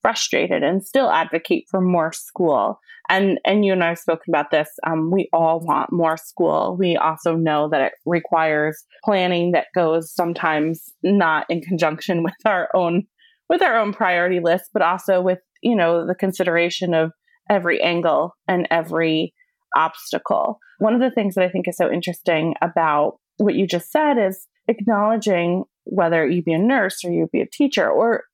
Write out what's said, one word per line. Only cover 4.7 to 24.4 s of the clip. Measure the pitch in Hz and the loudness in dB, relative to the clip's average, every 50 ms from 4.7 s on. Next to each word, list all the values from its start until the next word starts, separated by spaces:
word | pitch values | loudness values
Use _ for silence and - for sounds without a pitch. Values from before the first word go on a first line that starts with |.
| - - - | -6 -6 -4
Um, | 160 165 160 160 165 | -2 0 0 0 0
we | 180 196 - - - | 0 0 0 0 0
all | 165 165 160 165 165 | 2 2 2 2 0
want | 165 160 143 143 - - | -2 -2 -2 -2 0 -2
more | - 175 165 160 160 | 0 0 0 0 0
school. | 160 - - - - 180 160 151 156 - - 180 180 | -2 -8 -18 -4 -2 0 2 2 0 0 -2 -2 0
We | 190 175 170 | 0 0 2
also | - - 156 160 - - 170 165 | 2 2 0 -2 0 -2 0 0
know | 165 165 160 151 147 151 151 | 2 2 2 2 0 0 0
that | 156 143 | 2 0
it | 135 - - _ _ | 0 0 -2 _ _
requires | 151 175 170 - - - 160 160 156 151 151 151 156 156 - - _ _ - - | -2 -2 -2 -2 0 0 2 2 2 2 0 0 -2 -4 -6 -16 _ _ -6 -2
planning | - 208 190 180 180 180 175 170 175 | 0 2 2 2 2 2 2 2 2
that | 175 151 - - - | 2 0 0 0 -2
goes | 185 175 160 160 165 165 - - | 0 2 2 2 0 -2 -4 -4
sometimes | - 175 170 170 - - 165 156 151 151 160 165 160 - - - _ - | -2 -2 -2 -2 -2 -2 0 0 0 0 -2 -4 -6 -10 -20 -14 _ 0
not | 175 202 202 180 160 156 151 - - | 2 4 4 4 4 2 0 -2 -2
in | 170 170 | -4 -4
conjunction | 143 170 185 160 170 156 156 160 - - 180 170 170 | -2 -4 -2 0 0 0 -2 -4 -4 -4 -2 -2 -2
<laughs> | |
with | 180 - _ - | -2 -4 _ -2
our | 220 202 180 170 - - | 0 0 0 -2 0 0
own, | 185 180 170 170 180 202 _ _ _ _ _ _ _ _ _ | 0 0 2 0 -2 -2 _ _ _ _ _ _ _ _ _
with | 330 349 | 0 2
our | 381 320 226 | 2 2 2
own | 226 214 208 196 | 2 0 0 -2
priority | - 220 185 180 175 175 180 185 175 | -2 0 0 2 2 0 0 0 0
list, | 170 170 170 185 - - _ | 2 2 0 0 -2 -4 _
but | 165 | 0
also | 156 165 180 185 - - 190 185 | 2 2 0 -2 0 0 0 2
with, | 180 185 185 180 _ _ _ _ | 2 0 -2 -2 _ _ _ _
you | - 233 240 | -2 0 2
know, | 208 170 165 170 170 165 | 2 2 2 2 0 0
the | - 185 | -2 -4
consideration | - - 190 185 - 185 175 165 170 170 175 170 - 190 175 170 | -2 -2 -4 -2 0 -2 0 2 2 0 0 -2 -4 -2 0 2
of | 160 160 160 - _ _ _ _ _ _ - | 2 0 0 -4 _ _ _ _ _ _ 0
every | 208 196 175 175 - - | 0 0 2 0 0 0
angle | - 170 170 175 165 170 151 139 156 175 - _ _ | 0 0 0 0 0 2 2 2 0 -2 -6 _ _
and | - 185 180 175 - | -2 0 0 0 0
every | 165 170 160 165 165 160 165 160 156 156 170 170 _ _ _ _ _ _ _ _ - | 0 -2 -2 -2 -2 0 0 2 0 0 -2 -4 _ _ _ _ _ _ _ _ 0
obstacle. | - 156 160 - - - - - - - - - - - - 214 - _ - _ _ | 2 2 2 -2 -8 -12 -6 -6 -6 -2 -2 -2 0 0 -2 -4 -8 _ -20 _ _
One | 202 220 233 | 0 2 2
of | 247 | 2
the | 254 254 | 0 0
things | 254 240 208 202 185 | 0 -2 -4 -2 0
that | 196 180 | 0 -2
I | 180 | 0
think | 175 185 180 | 0 -4 -4
is | 180 175 | -4 -2
so | - 180 - | -2 -2 0
interesting | - 175 170 180 170 - - - 170 156 160 165 - - | 0 -2 -4 -6 -8 -4 -2 0 0 0 0 -2 -2 -2
about | - 165 165 170 165 156 147 147 151 - - _ _ _ _ | -4 -2 0 0 0 2 2 2 0 0 -2 _ _ _ _
what | _ 214 202 - | _ 0 0 2
you | - 196 | 0 -2
just | 170 - 175 - - | -2 -2 -6 -6 -2
said | - 302 311 294 285 | -2 0 2 2 2
is | 240 208 190 190 - | 2 0 -2 -2 -6